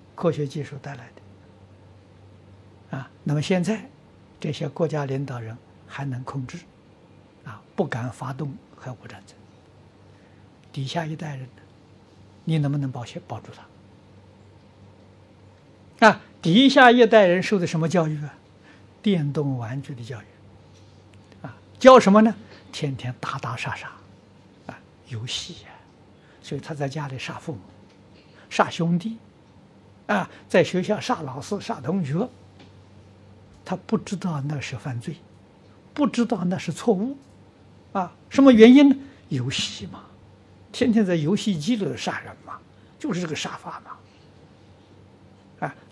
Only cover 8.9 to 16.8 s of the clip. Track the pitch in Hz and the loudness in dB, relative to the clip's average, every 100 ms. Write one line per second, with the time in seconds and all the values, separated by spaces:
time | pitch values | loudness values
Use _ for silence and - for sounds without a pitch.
8.9 | 123 - - - - - - - - - | -16 -18 -20 -20 -20 -20 -20 -20 -20 -20
9.9 | - - - - - - - - 143 135 | -20 -20 -20 -20 -20 -20 -20 -16 -12 -8
10.9 | 170 156 156 156 139 127 - - - - | -6 -8 -8 -10 -12 -16 -20 -20 -20 -20
11.9 | - - - - - - 160 143 143 139 | -20 -20 -20 -20 -12 -4 -2 0 -2 -6
12.9 | 127 117 170 - 107 - - - - - | -8 -14 -16 -14 -16 -16 -20 -20 -20 -20
13.9 | - - - - - - - - - - | -20 -20 -20 -20 -20 -20 -20 -20 -20 -20
14.9 | - - - - - - - - - - | -20 -20 -20 -20 -20 -20 -20 -20 -20 -14
15.9 | - 220 - - - 165 190 269 277 | 6 6 6 -2 -4 2 6 6 8